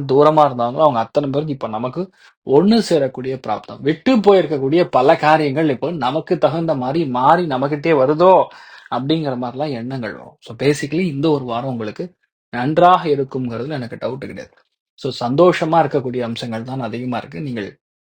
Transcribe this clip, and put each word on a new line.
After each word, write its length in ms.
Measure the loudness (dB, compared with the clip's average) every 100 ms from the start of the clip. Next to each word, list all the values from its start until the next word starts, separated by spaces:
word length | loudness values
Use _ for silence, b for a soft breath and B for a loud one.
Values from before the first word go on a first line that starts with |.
| 0
தூரமா 400 | 4 6 6 4
இருந்தாங்களோ 400 | 2 -4 2 2
அவங்க 160 | 2
அத்தனை 260 | -2 -2 -2
பேருக்கு 280 | -4 -6 -8
இப்ப 140 | -8
நமக்கு 320 | -6 -8 -8 -10 b b b 0
ஒண்ணு 320 | 4 4 2
சேரக்கூடிய 500 | 2 0 0 -4 -8 -8
பிராப்தம். 400 | -6 -8 -8 -6
விட்டு 320 | -4 -2 2 2
போயிருக்கக்கூடிய 640 | 6 4 4 -2 0 2 2
பல 260 | 2 4 4
காரியங்கள் 560 | 4 4 2 0 0 -2
இப்போ 160 | -4 -4
நமக்கு 360 | -4 -4 -2 0
தகுந்த 380 | 0 0 -2 -2
மாதிரி 280 | -2 -2 -2
மாறி 360 | 0 4 2 2
நம்மகிட்டே 480 | -2 -2 -2 0 2
வருதோ 380 | 2 4 6 6 2 B B B B
அப்படிங்கிற 460 | -6 -2 -2 -2 -6
மாதிரிலாம் 340 | -8 -6 -6
எண்ணங்கள் 420 | -6 -8 -8 -8
வரும். 240 | -12 -18 _
So 160 | -16 -2
basically 440 | 0 0 -2 -2
இந்த 300 | -2 0 0
ஒரு 160 | 0 -2
வாரம் 240 | -6 -6
உங்களுக்கு 440 | -6 -8 -8 -12 _ _ _ _
நன்றாக 600 | -6 -2 4 6 6 2
இருக்குங்கிறதுல 600 | -2 -2 -4 -6 -6 -6
எனக்கு 260 | -8 -8 -8
டவுட் 220 | -8 -8
கிடையாது. 360 | -12 -14 -16 _ _ _ _ _
So 340 | -8 -6 -2
சந்தோஷமா 500 | 4 4 4 2 2
இருக்கக்கூடிய 380 | 2 0 -4 -6
அம்சங்கள் 420 | -6 -6 -8 -8
தான் 160 | -8 -8
அதிகமா 380 | -8 -8 -6 -8
இருக்கு. 240 | -8 -10
நீங்கள் 380 | -8 -8 -10 -12 _ _ _